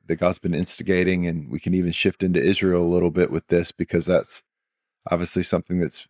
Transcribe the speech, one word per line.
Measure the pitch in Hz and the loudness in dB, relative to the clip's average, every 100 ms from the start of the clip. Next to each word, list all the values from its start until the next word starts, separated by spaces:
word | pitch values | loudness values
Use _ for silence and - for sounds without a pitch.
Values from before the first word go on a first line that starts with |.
| - | -6
that | 82 | -2
God's | 90 90 | 0 0
been | 87 | -2
instigating, | 82 90 - - 92 90 92 87 | -2 -2 -4 0 2 2 2 0
and | 82 73 | -4 -6
we | 78 | -6
can | - | -2
even | 92 87 | 0 0
shift | - 98 - | 0 0 0
into | 95 87 | 0 2
Israel | 78 98 95 87 | 2 2 2 2
a | |
little | 85 87 87 | 2 2 2
bit | 82 90 | 2 0
with | 82 - | 0 0
this, | 87 85 | 0 0
because | - 90 87 85 | -4 -2 -2 2
that's | 87 - - - _ _ _ _ _ - | 0 0 -8 -12 _ _ _ _ _ -4
obviously | 87 87 92 | -2 -2 -2
something | 90 85 - 90 | 0 -2 -2 -2
that's, | 82 - - | -2 -6 -14